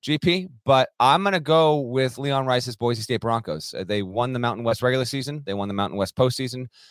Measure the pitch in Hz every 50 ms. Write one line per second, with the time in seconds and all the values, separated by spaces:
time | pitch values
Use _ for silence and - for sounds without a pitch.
0 | - - 151 151 - 180 175 190 185 185 - 117 _ - 139 131 131 - _ _
1 | 123 127 143 175 196 202 196 180 147 143 156 160 160 156 151 147 139 120 120 131
2 | 131 127 117 - 135 143 139 135 135 131 127 123 120 127 120 _ 120 120 120 110
3 | 110 - 127 107 - 117 117 113 110 - 78 78 - - - - 95 87 104 104
4 | 101 92 95 113 120 127 127 127 120 120 117 98 117 117 113 - - 123 127 131
5 | 127 120 - 139 127 139 143 151 143 95 98 101 98 101 101 98 101 92 - 101
6 | 98 - - - 131 127 123 - 135 127 120 127 127 120 _ _ - _